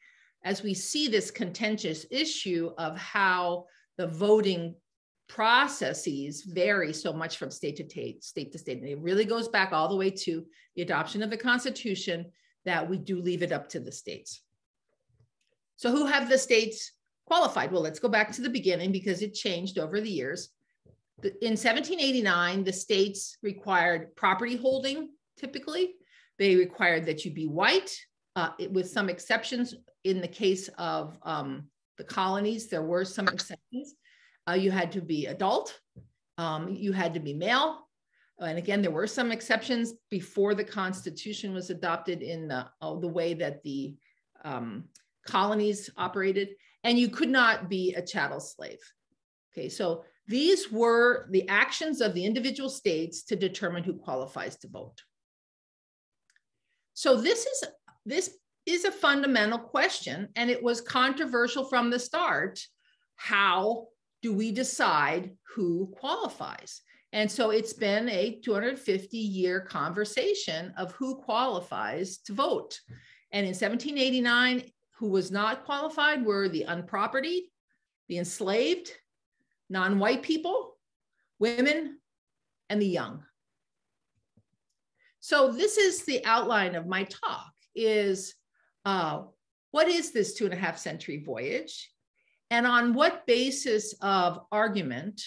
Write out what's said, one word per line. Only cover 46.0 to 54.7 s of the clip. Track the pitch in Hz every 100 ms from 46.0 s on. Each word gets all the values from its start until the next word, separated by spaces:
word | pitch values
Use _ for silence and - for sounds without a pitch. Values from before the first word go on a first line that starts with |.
| 185 196 190 190 196 - _ _
And | 233 240
you | 240
could | - 254
not | 262 233 - 180
be | 190 185
a | 180
chattel | 175 196 143 139
slave. | - - - - - _ _ _ _ _ _
Okay, | - 147
so | - 180 165 - _ -
these | 247 330 381 -
were | 220 233 233 240 247 -
the | 190 190
actions | 202 - - 320 262
of | 214 175
the | 196
individual | 226 262 269 262
states | - 202 160 170 - -
to | 196
determine | 185 - 180 175
who | 175
qualifies | - - 131 135 - 98 -
to |
vote. | -